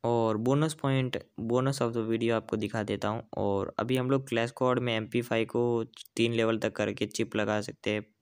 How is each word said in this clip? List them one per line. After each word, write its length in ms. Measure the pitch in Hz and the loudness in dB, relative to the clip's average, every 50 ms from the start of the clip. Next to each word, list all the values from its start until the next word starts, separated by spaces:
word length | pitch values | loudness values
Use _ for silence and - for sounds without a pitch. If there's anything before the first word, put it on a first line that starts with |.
| - | 2
और 340 | 120 120 117 113 110 110 | 2 2 4 4 2 2
बोनस 360 | 107 113 123 135 143 156 160 151 | 2 2 2 4 4 2 0 -2
पॉइंट, 440 | - - 139 135 135 131 123 123 - - _ _ - | -2 0 0 2 2 0 0 -4 -6 -10 _ _ -8
bonus 400 | 113 113 120 127 131 135 135 - | -2 0 2 2 2 2 0 0
of 120 | 123 117 117 | 0 0 0
the 80 | 120 110 | -2 0
video 240 | 110 113 113 117 117 | 0 0 2 2 2
आपको 260 | 117 113 110 - - | 2 0 0 -2 -2
दिखा 240 | 110 107 101 - 113 104 | -2 -2 -2 -2 -2 -2
देता 240 | 101 104 101 - | -2 -2 -2 0
हूँ। 140 | 104 107 117 - _ - | -2 -2 -4 -6 _ -4
और 380 | - 101 101 98 98 95 - - - | -2 0 2 2 0 0 -2 -2 -4
अभी 160 | 107 120 131 | -2 0 0
हम 120 | 131 127 127 | 0 2 2
लोग 160 | 139 135 135 | 0 0 0
क्लैश 220 | 135 120 113 113 117 | 0 0 0 0 -2
स्क्वाड 300 | - - 127 127 127 123 | -2 0 2 2 2 2
में 160 | 123 123 113 | 2 0 -2
एमपी 260 | 110 110 104 - 127 | -2 -2 -2 -2 -2
फ़ाइव 240 | 117 - 123 113 113 | 0 0 0 0 0
को 380 | 117 - 120 120 120 120 113 117 120 - - - - _ | 0 0 0 0 2 0 0 -2 -6 -10 -20 -20 -8 _
तीन 180 | - 113 117 117 | 0 0 2 2
लेवल 240 | 117 113 113 113 | 2 2 2 2
तक 180 | 107 110 110 - | 0 0 -2 0
करके 300 | - 107 104 107 - 110 | 0 -2 -2 0 -4 -4
चिप 280 | 107 - - 117 110 - | -4 -2 -4 -4 -2 0
लगा 240 | 110 104 107 107 107 | -2 0 0 0 -2
सकते 280 | 104 - - _ - 107 | -2 -6 -12 _ -4 -2
हैं 160 | 104 107 104 _ _ _ | -2 -2 -4 _ _ _